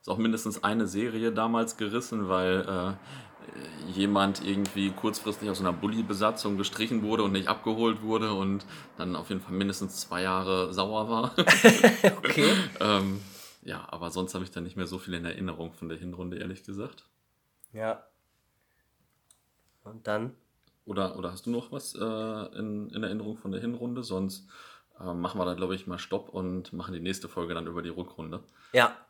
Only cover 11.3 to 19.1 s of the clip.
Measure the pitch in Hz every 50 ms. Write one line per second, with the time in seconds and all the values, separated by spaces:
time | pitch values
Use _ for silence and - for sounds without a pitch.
11.3 | - - 175 - - - - 113 113 - - - - - - 185 - - - -
12.3 | - 156 143 - 202 190 185 - - - 92 104 104 98 98 98 95 101 98 95
13.3 | - - - - - _ - - 90 90 - - - 82 85 85 82 92 92 92
14.3 | - 95 92 92 - 90 85 90 - 98 90 85 90 92 - - 90 87 85 85
15.3 | - - 95 90 80 80 85 82 - - 85 82 80 78 87 90 87 87 90 90
16.3 | 87 - - 90 92 - - - 98 98 110 - - - _ _ _ _ _ _
17.3 | _ _ _ _ _ _ - _ - 110 110 110 110 - - _ _ _ _ _
18.3 | _ _ _ _ _ _ _ _ _ _ _ _ _ _ _ _